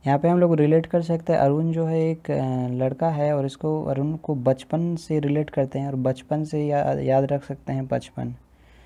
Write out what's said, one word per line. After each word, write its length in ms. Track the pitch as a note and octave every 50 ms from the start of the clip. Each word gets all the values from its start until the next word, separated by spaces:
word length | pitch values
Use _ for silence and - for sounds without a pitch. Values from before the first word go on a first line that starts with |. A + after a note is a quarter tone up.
| _
यहाँ 120 | C#3 C#3 C#3
पे 100 | D#3+ E3+
हम 100 | F3 F3
लोग 160 | F3+ E3+ E3
रिलेट 320 | D3+ D3 D3+ D#3+ E3 E3
कर 160 | - - F3
सकते 300 | E3+ E3 E3+ E3 E3 -
हैं, 80 | E3 -
अरुण 320 | C#3 C#3 C#3+ D3+ E3 E3
जो 140 | D#3+ E3 E3
है 140 | D#3+ E3 D#3+
एक, 300 | D#3+ D#3+ D#3+ D#3+ D#3+ -
अ, 380 | C#3+ C#3+ C3 C3 B2+ B2+ B2+ B2+
लड़का 420 | B2+ B2+ C3 C3 C3 - E3 E3
है 260 | D#3 D3 D3 D3 D3+
और 100 | C#3+ C3+
इसको, 380 | C#3 - - - D#3 D#3 D#3 -
अरुण 320 | - C3+ C3+ C#3 D3+ D#3+
को 180 | D#3+ - - D3+
बचपन 640 | C3+ B2 C3 C3 C3 - _ - D#3+ E3+ E3+ E3+
से 240 | D#3+ - - D#3 D3+
रिलेट 300 | D3 C#3+ C#3+ D3+ D3+ D3
करते 280 | - C#3+ C3+ B2 - C#3
हैं 80 | C#3
और 100 | C#3 C3+
बचपन 480 | C3 B2+ C3 B2+ B2+ - - D3+ D3+ D#3
से 220 | D3+ - D3+ D3
या-, 320 | D3 D3 C#3+ - C#3 C#3 C#3+
याद 260 | C3+ C3 C3 C3+ C#3
रख 200 | C3+ C#3+ C#3+ C#3+
सकते 280 | - C#3 - - -
हैं 140 | C3+ C3+ C3
पचपन। 480 | B2+ B2+ B2 - - _ - B2 A#2+ B2 - _ _ _ _ _ _ - - -